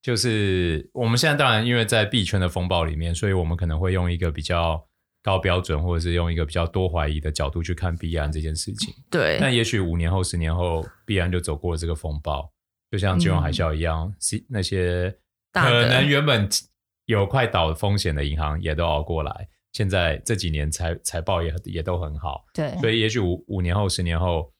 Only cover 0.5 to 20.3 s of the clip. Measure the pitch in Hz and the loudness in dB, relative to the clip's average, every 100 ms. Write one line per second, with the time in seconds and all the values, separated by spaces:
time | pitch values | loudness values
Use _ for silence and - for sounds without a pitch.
0.5 | 92 87 76 - 127 113 120 160 143 135 | 2 2 -2 -4 -2 0 2 2 4 4
1.5 | 107 120 120 107 113 104 123 90 101 90 | 4 2 2 2 2 2 0 2 2 0
2.5 | 90 90 90 80 78 82 85 104 95 80 | 0 0 0 0 -2 -2 0 0 0 0
3.5 | 85 85 78 92 92 87 87 85 78 78 | -2 -2 0 0 0 0 0 -2 -4 -2
4.5 | 87 85 78 - _ _ _ - 92 92 | 0 0 -2 -8 _ _ _ 0 2 2
5.5 | 90 90 76 87 85 85 87 85 82 78 | 0 0 -2 0 0 0 0 0 0 -2
6.5 | 85 82 95 92 82 76 73 78 76 73 | -2 -2 0 0 0 -2 -2 -4 -4 -4
7.5 | 85 82 85 92 85 82 80 76 78 78 | -4 -4 -4 -4 -4 -4 -4 -2 -4 -4
8.5 | 78 - 107 214 - - 165 85 76 139 | -6 -8 -8 -10 -10 -4 0 0 2 2
9.5 | 120 117 107 87 85 82 95 90 85 80 | 2 2 0 0 0 0 0 0 -2 0
10.5 | 85 87 82 78 _ - 98 87 90 82 | 0 0 -2 -4 _ -2 0 2 0 -2
11.5 | 76 90 80 85 78 78 73 78 73 - | -4 -2 -2 -2 -4 -4 -6 -4 -6 -6
12.5 | _ _ _ _ 101 98 90 85 76 82 | _ _ _ _ 0 2 4 4 4 2
13.5 | 80 82 78 82 80 87 98 - 110 - | 0 0 0 0 -2 -4 -6 -6 -6 -6
14.5 | 113 90 95 90 90 92 - _ _ _ | -4 -2 0 0 0 -2 -6 _ _ _
15.5 | 185 147 120 117 123 143 143 147 117 101 | 0 4 4 4 4 4 4 4 2 2
16.5 | - - _ _ _ - 107 98 131 120 | -2 -6 _ _ _ 0 0 2 2 2
17.5 | 92 80 78 101 101 90 73 71 73 76 | 2 0 2 0 0 0 0 -2 -2 -2
18.5 | 78 85 78 85 76 80 80 71 - - | -2 -2 -2 0 0 -2 -4 -4 -8 -14
19.5 | _ _ - 101 95 85 69 - | _ _ -4 0 2 2 0 -4